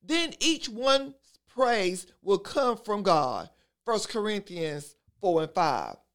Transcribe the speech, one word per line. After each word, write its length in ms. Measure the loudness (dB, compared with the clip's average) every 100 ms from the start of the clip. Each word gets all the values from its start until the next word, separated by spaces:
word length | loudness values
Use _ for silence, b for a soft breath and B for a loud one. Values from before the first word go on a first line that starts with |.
Then 320 | 0 -2 -2 -2
each 280 | 0 0 -4
one's 460 | -2 2 2 0 -14 _ _ _
praise 580 | 0 2 2 0 -4 -12 _
will 160 | 0 0
come 380 | 0 0 0 0
from 260 | -4 -2
God. 480 | 4 4 2 -4 -8 _ _ _
First 240 | -2 -2 -2
Corinthians 880 | -4 -2 -4 -6 -6 -4 -6 -10 _ _ _
four 240 | 2 2
and 80 | 2
five. 420 | 0 2 0 -4 -10 _